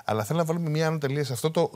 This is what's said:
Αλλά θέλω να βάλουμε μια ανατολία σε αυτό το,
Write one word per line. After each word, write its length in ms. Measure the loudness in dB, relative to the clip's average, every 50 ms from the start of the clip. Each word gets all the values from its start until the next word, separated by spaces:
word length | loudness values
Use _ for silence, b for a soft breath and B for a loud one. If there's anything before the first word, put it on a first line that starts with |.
| B
Αλλά 180 | -2 -2 0 0
θέλω 160 | 0 0 0
να 60 | 2
βάλουμε 240 | 0 0 -2 -2 0
μια 180 | 0 0 0 0
ανατολία 360 | 0 0 -2 -2 0 0 -2
σε 100 | -2 -2
αυτό 180 | -2 -2 0
το, 200 | 2 2 2 2 0